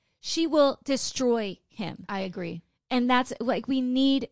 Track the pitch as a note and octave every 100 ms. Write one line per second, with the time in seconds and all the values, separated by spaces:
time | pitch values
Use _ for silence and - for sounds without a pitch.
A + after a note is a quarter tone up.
0 | _ _ - - E4 D4+ C#4 - - C4+
1 | - - B3 A#3 G#3 F3+ _ - E3+ -
2 | F#3 G3 F#3+ F#3 E3+ E3+ - _ _ B3+
3 | B3 B3 B3+ - A#3+ G#3+ A#3+ C4 B3+ B3+
4 | C4+ C4+ -